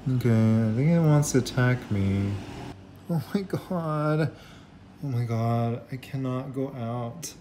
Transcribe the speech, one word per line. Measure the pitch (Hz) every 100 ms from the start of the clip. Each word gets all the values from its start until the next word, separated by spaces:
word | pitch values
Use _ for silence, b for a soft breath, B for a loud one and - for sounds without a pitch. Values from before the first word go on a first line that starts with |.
Okay, | - 127 120
I | 113 110 110 113
think | 113 151
it | 170
wants | 156 147 143
to | 131
attack | - - 123 123 -
me. | 101 98 98 101 101 - - - - - - -
Oh | 165 -
my | 202
God. | 190 156 - 180 160 151 151 156 160 B B B B B - -
Oh | 143
my | 123
God, | 117 113 117 117 117 120 -
I | 131
cannot | - 135 131 127 135
go | 131 135
out. | 135 117 120 117 165 - -